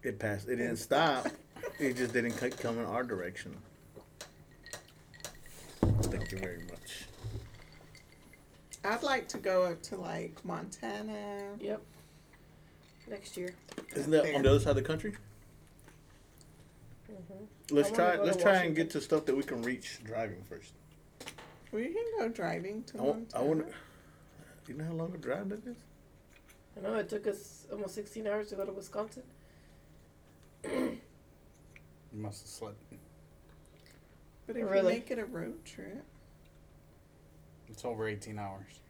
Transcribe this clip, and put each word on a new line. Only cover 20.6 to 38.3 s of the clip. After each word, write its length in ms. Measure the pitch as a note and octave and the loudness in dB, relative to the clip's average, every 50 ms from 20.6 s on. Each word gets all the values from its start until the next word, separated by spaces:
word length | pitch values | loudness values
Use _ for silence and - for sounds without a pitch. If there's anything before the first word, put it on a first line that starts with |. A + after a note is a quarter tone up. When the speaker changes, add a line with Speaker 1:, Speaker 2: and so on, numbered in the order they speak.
| - - - - - - - - - - - - - - - - - - - - - - | -14 -16 -20 -20 -20 -20 -20 -20 -20 -20 -20 -14 -14 -14 -14 -14 -18 -18 -18 -20 -16 -6
Speaker 2:
We 140 | - G#3+ A#3 D#4 | -4 -4 -2 -2
can 180 | E4+ G#4+ A#4 A#4 A4 A4 | -2 -2 -2 0 0 0
go 120 | A#3 A3+ | 0 0
driving 540 | A#3 A3+ F#3 - - E3+ E3+ F#3+ G#3 A3 - | 0 0 -2 -2 0 -2 -4 -4 -6 -6 -8
to 140 | - - - | -8 -6 0
Speaker 1:
I 40 | |
wa-, 80 | - C#3 | 2 2
I 20 | A3 | 2
Speaker 2:
Montana. 300 | A3 A#3 - - - - | 2 -2 -4 -2 2 4
Speaker 1:
wanna, 200 | C#4+ - - D#3 - - - - - - - - - - - - - - - - - - - - - | 4 4 4 2 -2 -6 -12 -16 -18 -20 -20 -20 -20 -20 -20 -20 -20 -20 -20 -20 -20 -20 -20 -14 -12
you 60 | E3+ | -8
know 80 | D3+ D#3 | -6 -4
how 80 | D#3+ E3+ | -4 -2
long 200 | D#3+ E3 E3+ F3+ | -2 -2 -4 -4
a 40 | E3+ | -6
drive 320 | C#3+ B2 C3 F3 G3+ G3 | -2 -2 -2 -2 -2 -4
that 160 | G3+ A3 A3 B3 | -6 -6 -8 -10
is? 100 | A#3+ - - - - - - - - - - - - - - - - - - - - G#3+ | -12 -12 -14 -20 -20 -20 -20 -20 -20 -20 -20 -20 -20 -20 -20 -20 -20 -20 -20 -18 -14 -6
Speaker 3:
I 40 | |
know, 140 | F#3+ G3+ A3+ | -4 -2 0
it 140 | A3 G3+ - | 0 0 0
took 180 | G#3+ G#3 G3+ A3+ | -2 -2 0 0
us 400 | F#3+ G3 - - - - - - | -2 -2 -6 -16 -18 -20 -12 -10
almost 240 | - G#3 G3+ F#3 - | -8 -6 -6 -6 -6
sixteen 320 | G#3+ G#3 - - A3+ A3 G#3 | -8 -10 -8 -8 -6 -2 0
hours 220 | G3+ G#3+ G#3 G#3 | 0 0 -2 -4
to 60 | G#3 | -4
go 100 | F#3+ G3 | -4 -4
to 60 | G3 | -4
Wisconsin. 520 | G3 G3 G3 - - G#3+ G#3+ A3 - B3+ B3+ - - - - - - - - - - - - - - - - - - - - - - - - - - - - | -4 -8 -10 -6 -4 -4 -4 -4 -6 -14 -16 -16 -20 -20 -20 -20 -20 -20 -20 -20 -20 -20 -20 -20 -20 -20 -20 -20 -20 -20 -20 -20 -20 -20 -20 -20 -20 -10 -6
<clears throat> 380 | - - - - - - - - - - - - - - - - - - - - - - - - - - - - - - | -2 0 0 0 0 -2 -6 -12 -18 -20 -20 -20 -20 -20 -20 -20 -20 -20 -20 -20 -20 -20 -20 -20 -20 -20 -20 -20 -14 -10
Speaker 4:
You 80 | G#2+ | -8
must 220 | G#2+ G#2 G2+ - - | -6 -6 -8 -10 -14
have 60 | - | -14
slept. 280 | - - A#2 G#2 G#2 - - - - - - - - - - - - - - - - - - - - - - - - - - - - - - - - - - - | -12 -10 -10 -10 -10 -14 -18 -20 -20 -20 -20 -20 -20 -20 -20 -20 -20 -20 -20 -20 -20 -20 -20 -20 -20 -20 -20 -20 -20 -20 -20 -20 -20 -20 -20 -20 -20 -20 -12 -8
Speaker 2:
But 80 | A3+ | -4
if 80 | A#3+ A3+ G3 | -2 0 6
Speaker 3:
Really? 240 | F#3+ G3 F#3+ F3+ G3 | 6 8 8 8 6
Speaker 2:
you 60 | A#3 | 4
make 120 | A#3+ - | 0 -4
it 80 | C4+ A#3 | -4 -4
a 60 | G#3+ | -4
road 400 | G3+ C4 E3 - A#3 - - - | -4 -4 -6 -6 -6 -8 -10 -12
trip. 360 | - - - - G3 F#3+ C4+ - - - - - - - - - - - - - - - - - - - - - - - - - - - - - - - - - - | -16 -16 -14 -12 -12 -12 -12 -14 -16 -20 -20 -20 -20 -20 -20 -20 -20 -20 -20 -20 -20 -20 -20 -20 -20 -20 -20 -20 -20 -20 -20 -20 -20 -20 -20 -20 -20 -20 -20 -20 -18
Speaker 4:
It's 160 | A2 - - | -18 -8 -6
over 240 | B2+ A#2 G#2+ A2 A2 | -6 -2 0 0 -2
eighteen 320 | G#2+ G2+ - A2+ | -2 -4 -6 -8